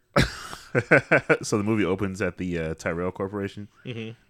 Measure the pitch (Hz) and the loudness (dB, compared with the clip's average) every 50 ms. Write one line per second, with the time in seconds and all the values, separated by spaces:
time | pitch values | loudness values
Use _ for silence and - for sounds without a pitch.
0 | _ _ - 139 127 - - - - - - - - - - 135 - - 160 135 | _ _ 2 2 2 2 -2 -10 -14 -14 -14 -16 -10 -2 -2 0 4 6 4 4
1 | - - 165 135 - - 156 - - - - 107 101 107 113 107 95 82 95 95 | 6 4 2 2 4 2 0 0 2 0 0 0 2 2 2 2 2 2 2 0
2 | 107 98 95 92 104 90 85 - 92 90 85 82 80 80 80 - - 98 85 85 | 0 -4 -2 -2 -2 -4 -2 -4 -4 -4 -2 -2 -2 -4 -4 -4 -4 -4 -4 -2
3 | 90 92 - - 101 95 104 101 98 101 - 104 104 - _ _ - 127 117 113 | -4 -4 -4 -4 -6 -6 -4 -6 -6 -6 -8 -10 -16 -18 _ _ -14 -12 -12 -10
4 | 113 110 113 _ _ _ | -10 -12 -14 _ _ _